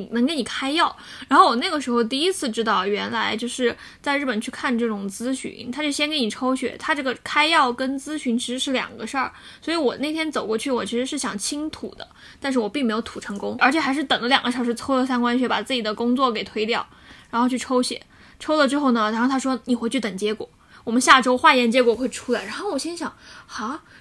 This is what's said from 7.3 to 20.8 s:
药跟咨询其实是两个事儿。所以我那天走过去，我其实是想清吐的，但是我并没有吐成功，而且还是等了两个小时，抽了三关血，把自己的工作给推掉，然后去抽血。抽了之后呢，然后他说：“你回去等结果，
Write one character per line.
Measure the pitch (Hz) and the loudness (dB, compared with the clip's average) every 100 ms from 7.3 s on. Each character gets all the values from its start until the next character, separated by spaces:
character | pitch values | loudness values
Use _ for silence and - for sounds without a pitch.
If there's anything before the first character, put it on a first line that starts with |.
| 302 302 | 2 4
药 | 330 262 | 4 4
跟 | 240 262 277 | 2 -2 -4
咨 | 285 302 | -6 -6
询 | 254 233 | 0 0
其 | - | -2
实 | 254 | -4
是 | 269 | -2
两 | 254 185 - | -2 -2 -8
个 | 220 | -8
事 | 269 | -4
儿。 | - - - - | -4 -6 -20 -10
所 | - | -4
以 | 330 | 0
我 | 269 - | 2 0
那 | 285 | -2
天 | 311 320 | -2 -2
走 | 262 | -2
过 | 190 226 | -2 -2
去， | 277 | 0
我 | 247 | -2
其 | 202 233 | 0 -2
实 | 262 | -2
是 | 294 | -2
想 | 254 208 | -4 -4
清 | - 294 311 | -4 -4 -6
吐 | - 220 | -8 -12
的， | - - - - - | -14 -18 -20 -20 -8
但 | 277 | -2
是 | 254 | 0
我 | 208 | 0
并 | 294 | 0
没 | 247 | 0
有 | 214 | 0
吐 | 226 - | -4 -8
成 | - 202 | -10 -8
功， | 202 226 | -6 2
而 | 262 | 4
且 | 311 | 4
还 | 269 | 2
是 | 269 | 0
等 | 277 226 | 0 0
了 | 233 | 2
两 | 262 | 2
个 | 247 | 2
小 | 247 | -2
时， | 240 | -2
抽 | 233 - 269 | -2 0 0
了 | 254 | 2
三 | 247 | 2
关 | 240 240 | 2 2
血， | 240 | 0
把 | 220 | -2
自 | 214 | -2
己 | 254 | -2
的 | 214 | -2
工 | 214 240 247 | -2 0 2
作 | 262 | 2
给 | 214 | 0
推 | 208 - 214 | -4 -4 -2
掉， | 233 - - - - - | -2 -4 -12 -20 -20 -6
然 | 233 | 0
后 | 247 | 2
去 | 247 | 0
抽 | - 254 | 0 0
血。 | 254 - - - - - | 0 -4 -12 -20 -20 -10
抽 | - 311 | 0 2
了 | 277 | 4
之 | 285 | 4
后 | 285 | 2
呢， | 233 214 | 2 2
然 | 226 | 2
后 | 247 | 0
他 | 269 | 0
说 | 269 262 - | -2 -4 -2
：“你 | 240 | -2
回 | 233 | 0
去 | 262 | -2
等 | 220 185 | -2 -2
结 | 208 | -2
果， | 214 - - - - | -4 -8 -16 -20 -14